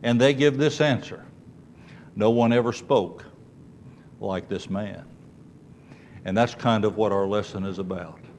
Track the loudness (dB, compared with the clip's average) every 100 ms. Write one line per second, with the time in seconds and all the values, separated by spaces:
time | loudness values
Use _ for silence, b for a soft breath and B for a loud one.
0 | 2 4 6 6 2 4 0 2 2 2
1 | -4 -16 -18 -20 -20 -20 -20 -20 B B
2 | B 0 2 4 4 4 2 -4 0 0
3 | 0 -8 -20 -20 -20 -20 -20 -20 -20 B
4 | B -12 -6 -6 -4 -8 -6 -6 -6 -10
5 | -18 -20 -20 -20 -20 -20 -20 B B B
6 | B B -6 0 0 0 0 2 0 0
7 | 0 0 0 -2 -4 -8 -8 -6 -8 -8
8 | -10 -16 -20